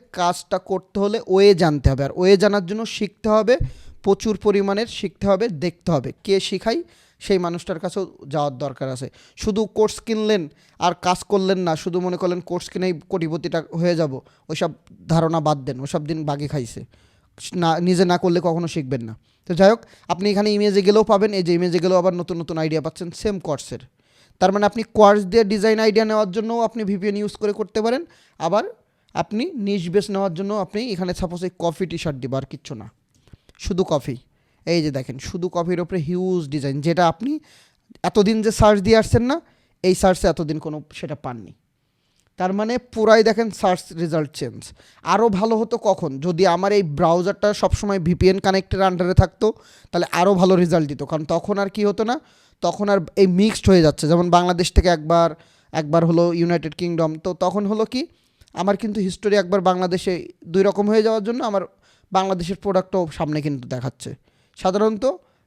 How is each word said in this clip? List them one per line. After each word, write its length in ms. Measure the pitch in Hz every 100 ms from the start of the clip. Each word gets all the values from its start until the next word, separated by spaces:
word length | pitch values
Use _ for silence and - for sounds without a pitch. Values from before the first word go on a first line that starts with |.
| _
কাজটা 460 | - 175 175 - 185
করতে 420 | - 190 - 202
হলে 200 | 202 214 -
ওয়ে 280 | 185 202
জানতে 360 | 180 170 147 135
হবে, 140 | 131
আর 60 | 139
ওয়ে 220 | - 185 196
জানার 300 | 208 208 175
জন্য 200 | 214 226
শিখতে 420 | - 208 - 220
হবে, 280 | 214 214 277 - - - -
প্রচুর 340 | - 196 226 202
পরিমাণের 500 | 214 202 196 196 233
শিখতে 400 | - 190 - 196
হবে, 220 | 190 233
দেখতে 440 | 160 175 - -
হবে। 200 | 160 120 -
কে 160 | - 196
শিখায় 420 | - 185 220 269 349 _ _ _
সেই 200 | - 190
মানুষটার 420 | 175 170 - 170
কাছেও 320 | 180 196 190 - 139
যাওয়ার 300 | 151 147 127
দরকার 300 | 143 131 135
আছে। 220 | 127 131 - _ -
শুধু 300 | 214 208 214
কোর্স 340 | - 214 -
কিনলেন 480 | - 220 214 214 147 _ _ _
আর 140 | 175 175
কাজ 220 | 180 185
করলেন 340 | - 202 190 190
না, 180 | 180 160
শুধু 240 | 190 175
মনে 160 | 180 175
করলেন 240 | 185 180
কোর্স 280 | 170 175 -
কিনেই 320 | 196 185 165 -
কোটিপতিটা 540 | 190 160 165 175 170 151
হয়ে 240 | 170 175 165
যাব, 240 | 156 131 - _ _
ওইসব 220 | 160 170 - _ - -
ধারণা 320 | 165 165 165
বাদ 240 | 151 147
দেন, 160 | 131 127
ওসব 260 | 139 170 151
দিন 180 | 160
বাগে 240 | 151 143 147
খাইছে। 360 | 147 113 - - _ _ _ _ _ - 180
না, 240 | 170 165
নিজে 240 | 175 180
না 140 | 185 175
করলে 220 | 185 175
কখনো 260 | 175 165 170
শিখবেন 340 | 165 135 135
না। 160 | 120 110 _ _ _
তো 80 |
যাই 160 | 170 196
হোক, 100 | 226 - _ _
আপনি 220 | 175 202
এখানে 220 | 202 214
ইমেজে 300 | 208 208 196
গেলেও 200 | 190 214
পাবেন, 300 | 214 202 214
এই 100 | 196
যে 120 | 170
ইমেজে 240 | 170 180 170
গেলেও 200 | 175 185
আবার 160 | 180
নতুন 260 | 175 170 170
নতুন 180 | 160 165
আইডিয়া 220 | 160 156
পাচ্ছেন 300 | 151 - 175
সেম 280 | - 220 196
কোর্সের। 400 | 160 139 - 123 - _ _ _ _ _
তার 140 | 185
মানে 140 | 196 208
আপনি 160 | 226 214
কোর্স 300 | - 208 208
দিয়ে 200 | 190 226
ডিজাইন 360 | 214 214 214 220
আইডিয়া 240 | 220 208
নেওয়ার 260 | 220 214 208
জন্যও 300 | 185 220 233
আপনি 240 | 226 233
ভিপিএন 320 | 208 202 208 202
ইউজ 200 | 208 -
করে 160 | 214
করতে 300 | 202 208 220
পারেন, 240 | 220 254 339 _ _ _
আবার 260 | 165 202 381 - _ _ _
আপনি 380 | - 165 214 311
নিশ 380 | 311 202 202 170
বেস 200 | 185 202
নেওয়ার 240 | 196 196
জন্য 200 | 160 196
আপনি 380 | 214 185 208 247
এখানে 220 | 180 185
সাপোজ 300 | 175 185 175
এই 60 | 180 -
কফি 280 | 170 156 180
টি-শার্ট 320 | 165 170 135
দিব, 160 | 123
আর 80 | 135
কিচ্ছু 320 | 135 143 -
না, 180 | 120 104 _ _ _ _ - _ _
শুধু 260 | - 175
কফি। 320 | 185 151 - 123 _ _ _ _ -
এই 160 | 170
যে 80 | 151
দেখেন 280 | 135 131 131
শুধু 300 | - 180 180
কফির 320 | 175 170 175
ওপরে 180 | 170 185
হিউজ 500 | 147 180 185 180 147
ডিজাইন, 320 | 147 139 139
যেটা 280 | 151 170 170
আপনি 300 | 160 247 311 - _ _ _ _ -
এতদিন 400 | 175 214 202 220
যে 80 | 214
সার্চ 300 | 214 220 208
দিয়ে 160 | 185 220
আসছেন 260 | - 226
না, 180 | 240 311 - _ _ _
এই 120 | 185
সার্চে 340 | 185 196 180 196
এতদিন 300 | 160 156 156
কোনো 240 | 160 151 147
সেটা 220 | - 160
পাননি। 380 | 147 - 120 87 - _ _ _ _ _ _ _ _
তার 160 | 185
মানে 260 | 196 214 247
পুরাই 440 | 247 226 214 220
দেখেন 280 | 214 214 226
সার্চ 420 | - 202 180 -
রেজাল্ট 400 | 160 165 160 147
চেঞ্জ। 300 | - 127 107 - - _ _
আরও 260 | - 190 226
ভালো 280 | 190 226 220
হতো 220 | 226 233
কখন? 420 | 220 190 165 135
যদি 260 | 165 165 185
আমার 260 | 170 196
এই 100 | 208
ব্রাউজারটা 720 | 175 143 175 175 180 196 208
সবসময় 440 | 208 190 - 208 196
ভিপিএন 400 | 165 175 185 190
কানেক্টের 420 | 196 190 185 190
under-এ 340 | 190 180 180
থাকতো, 380 | 185 190 - 214 220 _ - _
তাহলে 160 | 175 175
আরও 220 | 160 185
ভালো 220 | 196 185 185
রেজাল্ট 320 | 175 165 151
দিত, 140 | 147
কারণ 220 | 143 160
তখন 340 | 151 170 165 202
আর 100 | 196
কি 160 | 202
হতো 200 | 202 202
না, 160 | 220 269 - _ _ _
তখন 260 | 175 170 202
আর 100 | 196 160 -
এই 100 | 190
মিক্সড 420 | 175 214 - -
হয়ে 140 | 190
যাচ্ছে। 260 | 156 143 151
যেমন 220 | 170 180
বাংলাদেশ 420 | 175 180 175 170
থেকে 160 | - 180
একবার, 420 | 165 151 170 170 165 _ _ _
একবার 340 | 147 151 165 165
হলো 260 | 165 170
ইউনাইটেড 420 | 170 170 175 156
কিংডম। 400 | 151 175 170 160
তো 200 | 156 185
তখন 320 | 170 185 190 202
হলো 180 | 214
কি, 220 | 220 254 339 _ _ _ _
আমার 240 | - 190 208
কিন্তু 240 | 226 208
হিস্টোরি 360 | 196 180 208 202
একবার 240 | 180 196
বাংলাদেশে 680 | 180 180 185 180 - 175 - _ -
দুই 140 | 170
রকম 260 | 202 196 208
হয়ে 140 | 220
যাওয়ার 220 | 220 220
জন্য 200 | 202 240
আমার 180 | 247 196 180 _ _ _ _
বাংলাদেশের 440 | 190 190 190 170 190
প্রোডাক্টও 520 | 202 185 185 190 170
সামনে 300 | - 156 151
কিন্তু 260 | 147 143 123
দেখাচ্ছে। 460 | 127 127 - 135 135 _ _ _ -
সাধারণত 600 | 185 196 220 214 262 359 _ _